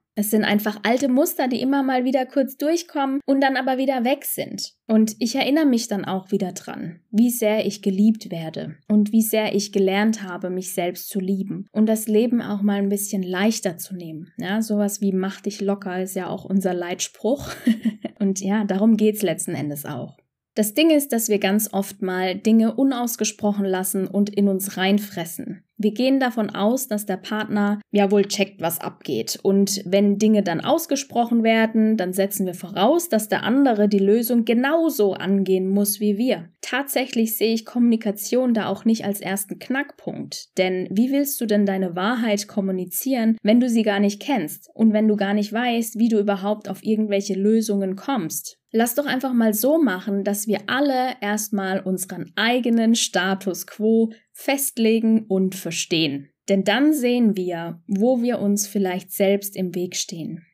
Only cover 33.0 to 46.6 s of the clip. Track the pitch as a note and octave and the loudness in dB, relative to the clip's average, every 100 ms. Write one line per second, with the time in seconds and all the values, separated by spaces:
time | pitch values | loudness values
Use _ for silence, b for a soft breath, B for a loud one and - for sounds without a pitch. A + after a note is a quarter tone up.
33 | - A3 A3 F#3+ G#3+ C4 C#4 G#3 G#3 G3+ | 2 -2 0 -2 0 4 4 4 4 4
34 | G3 A3 A#3 A#3+ A#3 A#3 C4+ E4 E4 - | 4 2 2 0 2 2 2 2 0 2
35 | G3+ - F3+ G3 F#3+ F#3+ F#3 G3 G3+ - | 0 0 0 0 2 2 2 0 0 0
36 | G#3 G3+ B3+ F3+ E3 _ - B3+ C#4 - | 0 0 0 -2 -6 _ -6 -6 -2 -2
37 | C4 A#3 A3 - A3+ A3+ A3 B3 A#3+ A3+ | -2 0 -2 0 0 0 -2 2 2 2
38 | A3 G3+ - A#3+ B3+ A3+ F#3+ G3 A3+ A3 | 0 -6 -2 0 2 0 0 -2 0 0
39 | G3+ G3+ - G3 - F3 - B3+ C#4 - | -2 -6 -4 -6 -6 -10 -6 -4 -4 -10
40 | - - C#3+ - - - F#3 F#3 F#3 F#3+ | -12 -10 -10 -12 -10 -2 0 0 -2 0
41 | B3+ C#4 C#4+ - A3+ G#3 G3+ F#3+ F#3 F3 | 0 2 -2 -2 0 2 2 0 -2 -2
42 | G3 B3 A3+ G#3 G#3 - F#3+ F#3 F3+ - | -2 0 0 -2 -2 -4 -2 -2 -4 -6
43 | C4 C4 A3+ A3 G3+ A#3 B3+ A3+ G#3 G3+ | -2 0 2 2 4 4 4 2 2 2
44 | G3+ G3+ - C4 D3+ - - - A3 G#3+ | 0 0 -2 -2 -2 -10 -12 2 4 4
45 | A3 G#3 G3 G#3 G#3 A3+ B3 A#3 A3+ G#3 | 4 2 2 0 -2 -2 -2 -2 -2 0
46 | A#3 A3 G#3 G3 G3 G#3+ | 2 4 2 0 -2 -4